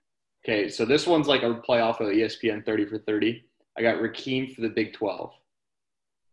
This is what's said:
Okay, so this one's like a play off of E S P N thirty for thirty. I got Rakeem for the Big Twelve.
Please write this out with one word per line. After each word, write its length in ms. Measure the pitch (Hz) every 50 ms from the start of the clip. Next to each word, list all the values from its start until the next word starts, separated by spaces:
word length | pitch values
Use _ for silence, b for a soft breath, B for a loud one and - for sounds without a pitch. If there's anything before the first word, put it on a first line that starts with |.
| _ _ _ _ _ _ _ _ -
Okay, 240 | 120 110 107 95 101
so 160 | - - 113
this 220 | 113 143 156 -
one's 200 | 175 165 156 139
like 160 | 147 135 123
a 120 | 117 117 113
play 260 | 113 - - 123 117
off 200 | 113 113 113 -
of 120 | 113 101
E 100 | 98 110
S 140 | 110 107 -
P 140 | - - 110
N 120 | 104 104
thirty 220 | - 113 107 107 104
for 140 | 104 110 107
thirty. 460 | - 107 107 104 104 113 120 - - _ _ _ _ _ -
I 60 | -
got 140 | 113 113 98
Rakeem 580 | - 117 110 - - - 135 131 131 131 131 -
for 60 | 117
the 80 | 113 107
Big 240 | 104 113 107 104
Twelve. 400 | - - 110 98 90 - - - - _ _ _ _ _ _ _ _ _ _ _ _ _ _ _ _ _ _ _